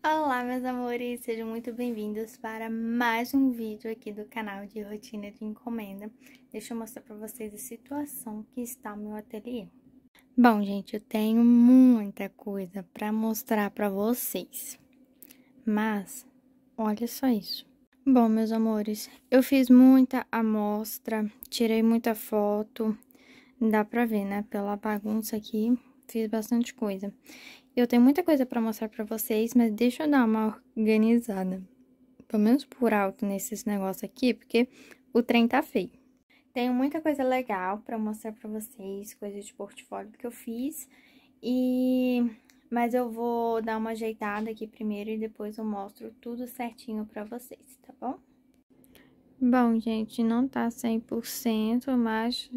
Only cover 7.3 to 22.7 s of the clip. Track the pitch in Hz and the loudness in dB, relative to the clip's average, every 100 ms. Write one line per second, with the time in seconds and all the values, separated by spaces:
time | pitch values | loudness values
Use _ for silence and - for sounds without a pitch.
7.3 | - 214 208 - 233 _ 285 294 - - | -12 -14 -12 -16 -16 _ -10 -8 -10 -12
8.3 | 214 214 - 240 - 214 208 208 214 214 | -12 -12 -10 -10 -10 -12 -12 -10 -12 -12
9.3 | 214 240 247 180 _ _ - _ _ _ | -14 -10 -10 -12 _ _ -20 _ _ _
10.3 | - 240 208 202 202 - - _ 214 214 | 6 6 6 0 -6 -8 -12 _ -2 2
11.3 | 226 233 240 240 254 254 240 202 - 196 | 4 6 8 10 10 10 6 0 -8 -10
12.3 | - - 196 185 196 180 - 214 220 220 | -8 -10 -8 -8 -10 -12 -8 -4 -2 -2
13.3 | 220 - 220 202 - 208 196 208 240 - | -4 -2 0 0 -2 -2 0 0 0 -4
14.3 | 185 175 - - - _ _ _ _ - | -8 -8 -12 -14 -16 _ _ _ _ -20
15.3 | - _ _ - 214 220 208 185 - - | -20 _ _ -2 -2 0 -4 -6 -16 -20
16.3 | _ _ _ _ - 220 214 233 - 269 | _ _ _ _ -4 -2 -2 -4 -2 0
17.3 | 220 - - - _ _ _ - 254 226 | 0 -2 -12 -14 _ _ _ 4 6 6
18.3 | 220 220 226 226 214 208 214 - - _ | 4 2 0 0 0 -2 -6 -8 -18 _
19.3 | 254 254 277 247 247 262 262 254 254 - | 4 6 4 8 10 12 10 6 0 -2
20.3 | 226 226 214 208 208 220 - - 220 214 | -2 0 0 0 -2 -6 -10 -4 -4 -4
21.3 | - - - 233 226 226 233 233 220 - | -8 -12 -2 2 4 4 4 2 -4 -2
22.3 | 214 208 208 214 | 0 0 0 -4